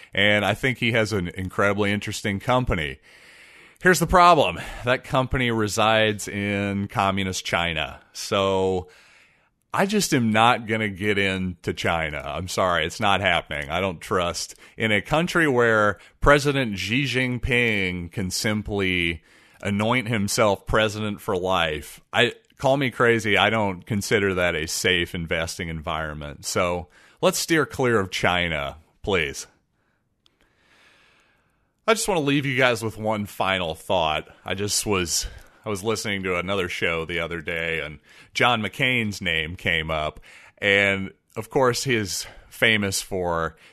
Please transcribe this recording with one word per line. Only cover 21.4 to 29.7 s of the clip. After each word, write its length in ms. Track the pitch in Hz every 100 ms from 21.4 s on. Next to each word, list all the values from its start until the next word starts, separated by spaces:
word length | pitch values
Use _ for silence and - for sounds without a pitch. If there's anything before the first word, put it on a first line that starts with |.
| 92 92 82 76 - - _
I, 220 | 107 120 - _ -
call 180 | 139 139
me 140 | 131
crazy. 480 | - 120 117 107 95
I 120 | 101
don't 340 | 110 101 90
consider 500 | - 104 - 110 98
that 200 | 90 90
a 140 | 82 82
safe 460 | - 98 90 85
investing 540 | 92 82 85 82 - 85
environment. 760 | 80 78 78 78 76 73 69
So 440 | - 104 90 87 82 _ _ -
let's 180 | 180 180
steer 280 | - 165 131
clear 320 | - 127 113
of 120 | 95
China, 640 | - 101 90 87 78 69 71 _ _
please. 440 | - 92 73 69 - _ _